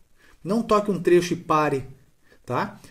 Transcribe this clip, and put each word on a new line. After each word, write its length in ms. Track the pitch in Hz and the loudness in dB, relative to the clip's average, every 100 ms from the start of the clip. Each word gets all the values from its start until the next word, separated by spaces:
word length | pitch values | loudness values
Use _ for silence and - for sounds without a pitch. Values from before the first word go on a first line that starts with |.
| _ _ _ - | _ _ _ -12
Não 180 | 160 226 | -4 -2
toque 280 | 220 208 208 | 2 0 0
um 120 | 185 | -2
trecho 300 | 180 175 170 | 4 4 2
e 40 | 160 | -4
pare, 520 | - 156 151 135 - - _ _ _ _ | 0 0 0 -2 -6 -18 _ _ _ _
tá? 360 | - 127 208 - - | -8 -6 -6 -10 -20